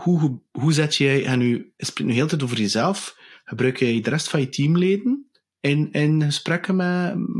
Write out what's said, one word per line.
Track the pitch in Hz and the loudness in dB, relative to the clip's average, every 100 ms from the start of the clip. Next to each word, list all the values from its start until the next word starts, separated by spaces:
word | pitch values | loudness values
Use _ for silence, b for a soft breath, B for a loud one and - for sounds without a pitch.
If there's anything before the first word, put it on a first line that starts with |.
hoe, | 175 175 | 0 2
hoe, | 151 120 - | 2 -2 -10
hoe | - 143 | -2 0
zet | 151 147 - | 2 0 0
jij, | 139 135 127 | 2 2 0
en | 127 | 2
nu, | 123 120 - _ | 2 0 -4 _
je | |
spreekt | - - 123 | -10 -4 -2
nu | |
heel | 117 | 0
de | 156 | 0
tijd | 165 | 0
over | 127 113 | -2 -2
jezelf, | 101 110 160 196 - B B B | 0 0 0 -2 -8 B B B
gebruik | - 113 127 127 | -14 -2 0 2
jij | 123 113 | 0 2
de | 113 | 0
rest | 156 - | -2 -2
van | 156 | -2
je | 131 | -2
teamleden | - 147 170 185 202 247 285 277 _ _ _ | 0 2 4 4 2 0 -2 -6 _ _ _
in, | 180 147 151 | 0 0 0
in | 147 151 156 | 0 2 2
gesprekken | 147 147 - 170 - 185 | 0 -2 -2 -2 0 0
met, | 180 180 175 - - - | 0 0 -2 -4 -4 -4